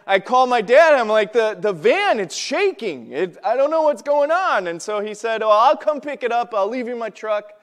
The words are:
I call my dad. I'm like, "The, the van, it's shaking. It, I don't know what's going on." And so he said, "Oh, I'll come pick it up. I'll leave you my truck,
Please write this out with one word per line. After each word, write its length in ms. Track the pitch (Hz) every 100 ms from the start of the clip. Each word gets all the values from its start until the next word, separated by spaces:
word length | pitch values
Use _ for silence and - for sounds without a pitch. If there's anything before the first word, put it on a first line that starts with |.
| -
I 140 | 196
call 260 | 196 247 254
my 160 | 240
dad. 320 | 208 262 330
I'm 160 | 285 220
like, 240 | 214 208
"The, 240 | 233 220 196
the 140 | 208
van, 460 | 180 180 339 403 254
it's 160 | 180 -
shaking. 760 | - 302 392 330 226 135 117
It, 240 | 131 185 -
I 120 | 190 233
don't 160 | 277
know 100 | 320
what's 220 | 311 233
going 260 | 262 294 285
on." 380 | 339 370 254 180
And 120 | 170
so 200 | - 214
he 160 | 208 208
said, 260 | 226 220
"Oh, 80 | 220
I'll 260 | 208 247 302
come 240 | 294 294
pick 220 | 294 277
it 100 | 240
up. 220 | 233 233
I'll 140 | 220 202
leave 200 | 254 233
you 80 | 240
my 140 | 226
truck, 440 | - 220 208 208 -